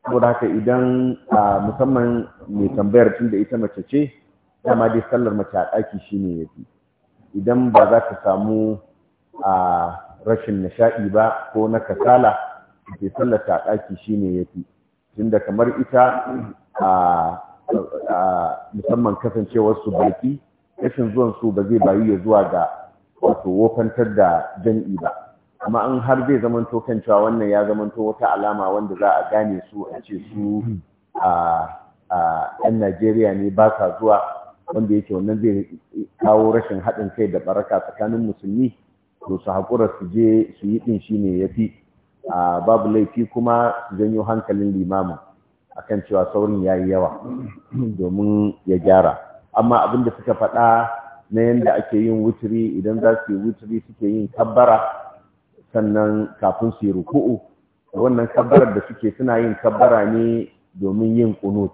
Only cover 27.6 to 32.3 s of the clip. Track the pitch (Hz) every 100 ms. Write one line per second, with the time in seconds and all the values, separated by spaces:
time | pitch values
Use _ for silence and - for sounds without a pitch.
27.6 | 104 107 104 113 110 110 - 95 104 104
28.6 | 95 104 104 92 101 - - 107 107 95
29.6 | - 101 98 - - 98 104 107 104 104
30.6 | 113 101 - _ _ - 92 85 82 82
31.6 | 80 - - _ _ 90 82